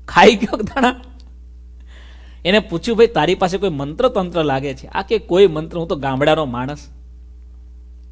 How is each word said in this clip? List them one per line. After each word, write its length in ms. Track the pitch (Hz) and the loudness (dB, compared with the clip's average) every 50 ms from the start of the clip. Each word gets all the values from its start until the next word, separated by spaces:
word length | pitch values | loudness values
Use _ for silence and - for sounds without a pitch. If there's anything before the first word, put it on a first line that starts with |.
| - - | -18 0
ખાઈ 260 | - 180 185 208 240 | 4 6 8 8 6
ગયો 220 | 196 247 - - | 4 0 -4 -4
દાણા." 440 | 226 214 - - 277 262 247 254 - - - - - - - - - - - - - - - - - - - - - - - - - - - - - - | -6 -6 -6 -2 0 0 0 0 -2 -10 -20 -20 -20 -20 -20 -20 -20 -20 -20 -20 -20 -20 -20 -20 -20 -20 -20 -20 -20 -20 -20 -20 -20 -20 -20 -20 -6 -2
એને 140 | 165 196 214 | 0 0 0
પૂછ્યું, 400 | - - 170 165 - - 233 196 | 0 -2 -6 -6 -4 -2 2 4
"ભાઈ, 80 | 233 | 4
તારી 280 | 220 - 208 196 185 185 | 4 4 2 0 0 2
પાસે 240 | 185 196 180 175 190 | 0 0 -2 -2 -2
કોઈ 120 | 196 196 | -4 -4
મંત્ર 380 | 160 139 143 143 160 170 247 254 | -4 -4 -6 -6 -2 -2 0 0
તંત્ર 360 | - 208 185 175 170 170 156 | 0 -2 -4 -2 -2 -2 0
લાગે 300 | 147 135 135 135 143 131 | 0 0 -2 -4 -6 -8
છે?" 120 | - - | -10 -14
આ 160 | - - - 196 | -8 -8 -8 -4
કે, 160 | - 233 208 | -2 -4 -4
"કોઈ 280 | - - 175 180 202 | -2 0 4 6 6
મંત્ર, 320 | 185 156 156 160 160 - 175 | 6 4 0 -8 -8 -8 -8
હું 100 | 165 165 | -6 -6
તો 80 | 185 | -6
ગામડાનો 480 | 147 131 135 131 131 147 156 156 156 156 | -6 -4 -4 -2 0 2 2 2 2 0
માણસ." 440 | 135 120 120 127 135 147 - - - - - - - - - - - - - - - - - - - - - - - - - - - | -4 -6 -6 -8 -8 -10 -12 -14 -18 -20 -20 -20 -20 -20 -20 -20 -20 -20 -20 -20 -20 -20 -20 -20 -20 -20 -20 -20 -20 -20 -20 -20 -20